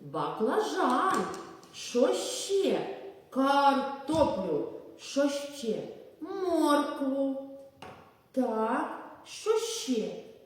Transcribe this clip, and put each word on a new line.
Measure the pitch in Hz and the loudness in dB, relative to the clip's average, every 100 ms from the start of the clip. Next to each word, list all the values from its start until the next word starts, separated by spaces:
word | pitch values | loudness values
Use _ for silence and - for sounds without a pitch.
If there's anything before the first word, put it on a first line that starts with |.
Баклажан. | 147 151 151 - 226 403 - 381 277 254 370 - 175 - - - - | -8 -4 -4 0 2 2 2 2 2 4 4 2 0 -6 -12 -18 -18
Що | - - 240 - | -14 -2 4 4
ще? | - - - - 392 294 - - - - - - | 4 -2 -4 0 2 2 0 -2 -8 -12 -16 -6
Картоплю. | 254 269 277 277 254 - - 294 320 - 190 180 147 - - - - | 0 4 6 6 4 0 -6 0 4 4 2 -2 -2 -2 -8 -16 -16
Що | - 269 285 | -4 0 2
ще? | - - - 226 180 - - - - | 0 -6 -6 -4 -4 -6 -14 -18 -14
Моркву. | 330 392 370 320 302 285 285 - 269 277 277 269 - - - - - - - - _ | -8 -4 0 2 4 4 2 -2 -2 0 -2 -4 -10 -14 -20 -20 -18 -18 -20 -20 _
Так, | 262 233 220 220 269 - - - - - | -2 0 0 0 0 -2 -8 -14 -18 -18
що | - 415 440 | -4 0 2
ще? | - - 262 226 180 - - - | 0 -4 -2 0 -2 -6 -14 -20